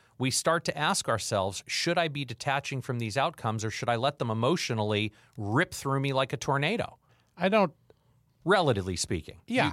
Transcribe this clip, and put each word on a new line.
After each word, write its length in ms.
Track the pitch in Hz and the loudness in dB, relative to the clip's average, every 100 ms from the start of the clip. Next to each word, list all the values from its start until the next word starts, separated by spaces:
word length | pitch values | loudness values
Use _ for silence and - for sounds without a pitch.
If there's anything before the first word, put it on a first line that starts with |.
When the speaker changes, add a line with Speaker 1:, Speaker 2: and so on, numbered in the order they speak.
| _ - | _ -4
Speaker 1:
we 120 | 127 | -2
start 340 | - - 165 - | 0 2 0 0
to 120 | - | -2
ask 300 | 156 190 - | 0 0 0
ourselves, 560 | 110 - 104 95 95 - | -2 0 0 0 -4 -6
"Should 320 | - - 170 | -2 0 2
I 80 | 165 | 0
be 160 | 143 | -2
detaching 560 | 131 117 - 135 - 135 | -8 -6 -2 -2 -2 -6
from 200 | - 120 | -4 -4
these 160 | 117 101 | -2 0
outcomes 480 | 135 - 113 110 | 0 0 -2 -2
or 60 | 107 | -2
should 180 | - 117 | -4 0
I 80 | 117 | 2
let 220 | 131 - | 2 0
them 100 | 123 | -2
emotionally 840 | 110 120 175 - 113 104 104 104 - - - | 2 2 2 0 -2 0 2 0 -6 -20 -8
rip 380 | 101 120 180 | -2 0 0
through 240 | - 143 135 | -2 -2 0
me 120 | 139 | 0
like 200 | 135 135 | 0 0
a 40 | 131 | -2
tornado?" 600 | - 139 147 226 - - _ _ _ - | -2 0 0 -2 -4 -8 _ _ _ -2
Speaker 2:
I 120 | 185 | 2
don't 240 | 214 185 - _ _ _ _ _ _ 160 | 4 2 0 _ _ _ _ _ _ 2
Speaker 1:
Relatively 460 | 196 156 104 92 | 4 4 2 0
speaking. 440 | 87 - 90 - - - | -4 -2 -4 -6 -16 -4
Speaker 2:
Yeah. 240 | 247 107 | 0 0